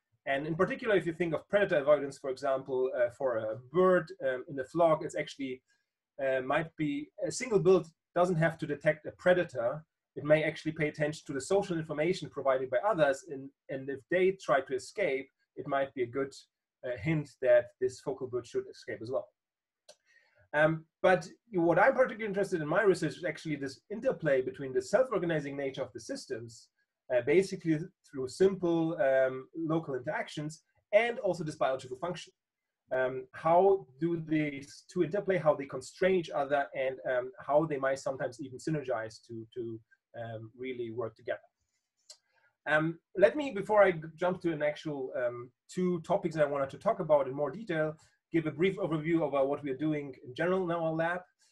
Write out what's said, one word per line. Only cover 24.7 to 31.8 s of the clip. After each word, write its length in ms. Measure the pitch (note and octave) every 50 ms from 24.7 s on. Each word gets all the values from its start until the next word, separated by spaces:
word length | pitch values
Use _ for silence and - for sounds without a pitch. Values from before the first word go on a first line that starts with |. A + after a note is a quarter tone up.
the 80 | B2+ -
self-organizing 760 | - - G3 A3+ C4 C4 G#3+ F#3 E3+ E3+ D#3+ D3+ C#3 C#3+ C#3
nature 260 | C#3 C#3 C3+ C3 D3
of 100 | B2+ -
the 80 | - A#2
systems, 680 | A2+ - C#3 - - - B2+ A2 A#2 A2+ - - - _ _ _ _ _ _ _ _ - C3
uh, 60 | B2
basically 580 | - C#3 D3 F#3 F#3+ F#3+ F#3+ D#3+ - E3 D#3 D3 F3 F#3+ - _ _ _
through 180 | - C3+ C3 B2+
simple, 680 | - - F#3 G3 G3 - F3+ E3+ E3+ E3 D#3+ D#3+ E3+ D#3
um, 500 | C#3+ C3+ C3+ C3 C3 C3 C3 C3 C3 - -
local 400 | D#3+ E3 D3+ D#3+ E3 D#3+ D3 C3+
interactions, 680 | B2 A#2 C#3 G#3 A#3 A3 - - D#3+ D3+ D3+ D#3 - _ _ _ _ _ _
and 260 | G#3 G#3 A#3 A#3+ A#3 -
also 260 | - F#3+ F3 E3 E3+
this 120 | D#3 C#3+
biological 420 | - D3+ C3 C3+ B2+